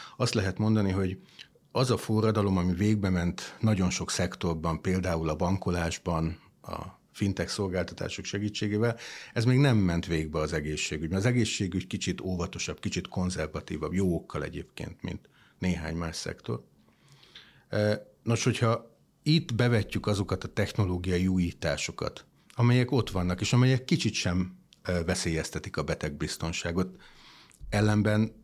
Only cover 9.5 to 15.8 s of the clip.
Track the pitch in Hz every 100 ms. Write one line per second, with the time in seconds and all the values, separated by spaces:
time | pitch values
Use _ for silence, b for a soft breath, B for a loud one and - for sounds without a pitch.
9.5 | 127 143 113 92 85 82 82 78 78 78
10.5 | 80 76 76 - 80 78 95 110 123 110
11.5 | - 98 92 - 98 - 87 92 90 85
12.5 | 90 - 80 101 90 90 - 90 90 78
13.5 | 78 - 82 78 90 95 82 - 76 73
14.5 | 76 - - 80 87 95 - - b b
15.5 | b 185 170